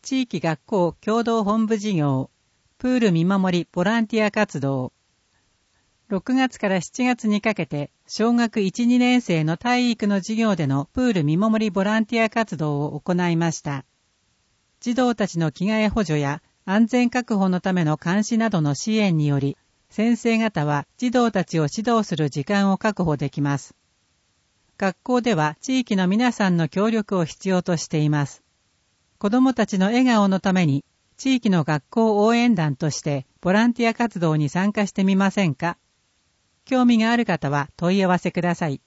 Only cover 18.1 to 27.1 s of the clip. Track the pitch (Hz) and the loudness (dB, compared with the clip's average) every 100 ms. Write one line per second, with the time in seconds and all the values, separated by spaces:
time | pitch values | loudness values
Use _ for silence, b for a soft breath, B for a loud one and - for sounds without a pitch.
18.1 | 196 214 226 226 196 147 143 - 220 208 | 0 0 0 0 0 0 -2 -2 0 2
19.1 | 160 147 139 139 - _ _ _ - 226 | 2 2 0 -2 -6 _ _ _ -2 0
20.1 | 233 233 226 226 175 147 147 143 _ 247 | 0 0 0 0 -2 -2 -2 -4 _ -2
21.1 | 247 233 202 170 165 147 - 220 233 208 | 2 2 0 -2 -2 -2 -2 0 0 0
22.1 | 160 151 147 135 202 196 190 220 208 170 | -2 -2 -4 -2 0 2 0 -2 -2 -2
23.1 | 143 143 - 143 139 - _ _ _ _ | -2 -4 -4 -2 -4 -6 _ _ _ _
24.1 | _ _ _ _ _ _ _ 196 - - | _ _ _ _ _ _ _ -4 -4 -2
25.1 | 247 240 180 151 151 - 262 240 196 185 | 0 0 0 0 -4 -4 -4 0 0 0
26.1 | 208 247 - 196 170 160 185 214 226 208 | 2 0 0 0 2 0 0 0 -2 -2